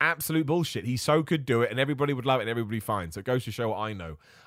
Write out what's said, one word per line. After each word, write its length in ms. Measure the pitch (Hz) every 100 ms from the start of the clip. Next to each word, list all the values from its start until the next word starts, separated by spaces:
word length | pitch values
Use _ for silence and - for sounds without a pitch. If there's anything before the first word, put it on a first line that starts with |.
Absolute 440 | 156 160 - 160
bullshit. 400 | 143 175 156 110
He 120 | 107 127
so 260 | - 151
could 240 | 151 160 127
do 160 | 117
it, 80 | 117
and 80 | 117
everybody 340 | 135 135 143
would 140 | 131 127
love 140 | 131
it, 20 |
and 80 | 107
everybody 300 | 117 107 113
fine. 320 | 110 104 85
So 80 | 90
it 40 |
goes 200 | 110 127
to 80 | 117
show 180 | 107 113
what 80 | 101
I 140 | 107
know 260 | 101 82 76 _ -